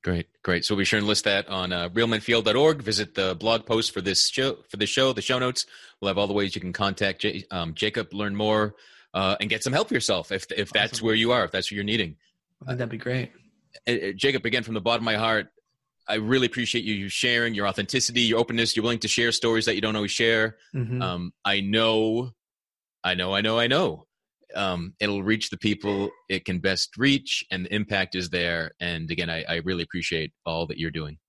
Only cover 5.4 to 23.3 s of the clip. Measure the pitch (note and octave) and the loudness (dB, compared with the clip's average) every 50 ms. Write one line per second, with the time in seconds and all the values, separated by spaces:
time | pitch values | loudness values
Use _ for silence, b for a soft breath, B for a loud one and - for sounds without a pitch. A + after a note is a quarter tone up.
5.4 | B2+ B2+ B2+ - - B B B B B B B - G2 F#2+ F#2+ G2+ G2 G2+ G#2 | 2 0 0 -2 -6 B B B B B B B -2 0 2 2 0 2 2 0
6.4 | G2+ G2 - G2+ D#2+ F#2 F2 - G2+ G2 F#2+ - G#2 G2 F#2+ - - G#2+ D2 F#2 | 0 0 -2 -6 -8 -8 -4 0 0 0 0 0 -2 -2 -2 0 -2 -2 -2 -4
7.4 | F#2+ _ - F2+ E2+ D#2+ D#2+ - - G#2+ - A#2+ G#2+ - E2 G2+ G#2 G2+ G2+ G2+ | -10 _ -6 -4 -4 -4 -4 -2 -2 -2 0 -2 -6 -6 -6 -6 -4 -4 -2 0
8.4 | G#2+ G#2+ G#2+ G#2+ G#2+ G#2 G#2 B B B B B B B B F#2 G2 F#2+ G2+ - | 2 2 4 4 2 0 -2 B B B B B B B B 0 2 2 2 0
9.4 | G#2 G#2 A2 A2+ - C3 B2+ D#3 G#3+ - B3 B2+ A2+ - G2+ F2 - - G2 F#2+ | 0 -2 -2 -2 -2 0 0 0 0 2 0 0 2 2 0 0 0 -4 -6 -6
10.4 | - - - - G2+ - - G#2+ G#2 F#2+ - - A2 A2+ A2 A2+ A2+ A#2 B2 B2 | -4 -4 -2 -4 -4 0 2 2 2 2 0 -2 0 2 4 4 4 4 4 4
11.4 | G2+ E2+ - F#2+ F2+ - G#2 G2+ G2+ G2+ A2 A#2 G2+ E2 D2+ _ _ _ _ _ | 2 2 0 -2 -2 -2 -4 -4 -2 0 0 0 0 -2 -4 _ _ _ _ _
12.4 | _ _ _ _ - B2+ B2+ B2 B2 A#2 A2 A2 - B2 B2+ C3 B2 - _ - | _ _ _ _ -8 -8 -6 -4 -4 -6 -6 -8 -6 -4 -4 -4 -4 -6 _ -20
13.4 | _ _ _ _ _ _ _ - _ A#2+ A#2+ A2 - G2 G2+ G2 - C3+ C3+ C3 | _ _ _ _ _ _ _ -10 _ -2 -2 0 -2 -4 -4 0 0 2 2 2
14.4 | - - - B2+ A2+ A2 A2+ G#2+ F2+ A2+ A#2 A#2 A2+ A2+ A2 G#2 A2+ A2+ A2 G#2+ | -2 0 -2 -2 -2 -2 -6 -2 0 0 0 2 2 0 0 0 2 2 2 0
15.4 | G#2 - _ _ _ _ _ _ _ _ _ _ _ - G#2 A2 G#2+ A2 B2+ C3 | 0 -4 _ _ _ _ _ _ _ _ _ _ _ -4 -2 -2 0 2 2 4
16.4 | B2+ A#2 - B2+ A#2+ G#2+ - A#2+ G2 G#2+ G#2+ G2+ G2 G2 - - - B2 A#2+ A#2+ | 2 2 0 -2 -4 -2 -2 -2 -2 -2 -4 -4 -4 -4 -4 0 0 2 2 2
17.4 | A#2 A#2 A2+ G2+ G2+ G2+ F#2+ - G2+ - - C3 - - A#2+ A#2+ A#2+ A2+ A2 A2+ | 2 0 0 0 0 0 0 -2 -4 -2 0 0 0 0 2 2 2 4 4 2
18.4 | A#2+ - A#2 A#2 A#2 A2 - A2+ G#2+ A#2 A#2+ A2 - G#2+ - - A#2+ A#2 A2+ - | 2 2 2 0 0 2 0 0 0 0 0 0 -2 -2 0 2 2 2 2 2
19.4 | - A#2 A2+ A2 G#2+ A2+ G#2 G2 G#2+ A2 G#2+ G#2+ G#2 G2+ - - A#2+ A2+ A2+ A2 | 2 2 2 2 2 2 0 0 0 0 0 0 -2 -2 0 2 2 4 4 4
20.4 | A2 A2+ G#2+ b b b b C#3 A#2+ A2+ B2+ B2 G2+ F#2 F2+ F2 F2 F2 - _ | 2 0 -2 b b b b -6 -4 -4 -2 -2 -2 -2 -2 -4 -6 -8 -10 _
21.4 | _ G2+ G2+ G2+ G2 G2 G#2 A2 A2+ A2+ A2+ A2 A2 A2 A2 A#2 B2+ B2+ A2+ _ | _ -2 0 0 0 2 2 4 4 4 4 4 2 2 0 0 -2 -6 -10 _
22.4 | _ _ _ _ _ _ _ _ _ _ _ _ - F2+ F#2 F2+ F2+ F#2 | _ _ _ _ _ _ _ _ _ _ _ _ -2 -2 0 0 0 0